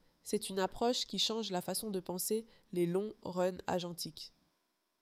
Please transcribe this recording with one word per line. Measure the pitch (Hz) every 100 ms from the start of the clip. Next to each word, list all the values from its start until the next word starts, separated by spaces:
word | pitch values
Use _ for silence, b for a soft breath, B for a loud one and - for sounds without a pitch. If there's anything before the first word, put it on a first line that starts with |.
| b b -
C'est | 208 -
une | 190
approche | 190 - 240 254 -
qui | 196
change | - 226 208
la | 185
façon | - 190 220
de | 190
penser | 180 180 - 220 226 B B
les | 175 175
longs | 180 214 -
runs | - 180 180 185 -
agentiques. | 180 175 170 170 - - _ _ _ _ _ _ _